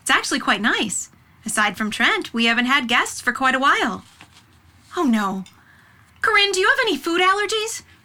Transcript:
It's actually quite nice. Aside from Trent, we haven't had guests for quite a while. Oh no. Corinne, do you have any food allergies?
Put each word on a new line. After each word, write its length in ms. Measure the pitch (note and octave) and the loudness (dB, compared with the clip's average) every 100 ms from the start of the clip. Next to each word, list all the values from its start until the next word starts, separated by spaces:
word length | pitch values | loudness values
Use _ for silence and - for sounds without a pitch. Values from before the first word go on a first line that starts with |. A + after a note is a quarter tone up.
It's 100 | - | 0
actually 300 | C4+ - C#4+ | -2 0 -4
quite 200 | - G#3 | -2 0
nice. 500 | G#3+ G#4 A#3+ - - - _ _ - | 0 -2 -2 -6 -10 -18 _ _ -8
Aside 300 | - G#3 G3+ | -2 -2 -2
from 140 | G#3+ | -6
Trent, 420 | - B3 G#4 D#4+ | 0 0 0 -4
we 140 | A3+ A#3 | -2 0
haven't 200 | A#3 B3 | 2 2
had 220 | C#4 A#3+ | 0 2
guests 320 | A#3+ G#4 - | 0 0 -4
for 120 | - | -6
quite 220 | A#3+ C4 | 0 0
a 40 | C4 | 2
while. 460 | C#4 F#4+ D#4+ F#3 - - - - _ _ _ _ - - | 2 2 0 -4 -12 -20 -20 -20 _ _ _ _ -12 -2
Oh 80 | |
no. 400 | D#4 A3+ G3+ G3 F#3 - _ - - _ _ _ | 2 2 0 -4 -10 -18 _ -20 -20 _ _ _
Corinne, 300 | A#4+ G#4 G4+ | 0 2 2
do 80 | F4+ | 2
you 80 | G4+ | 2
have 100 | C#5 | 2
any 140 | A#4 C#4+ | 2 0
food 240 | E4 E4+ | 0 2
allergies? 640 | F4+ F4+ G4+ A4 A4 - - - | 2 2 0 -2 -4 -8 -14 -20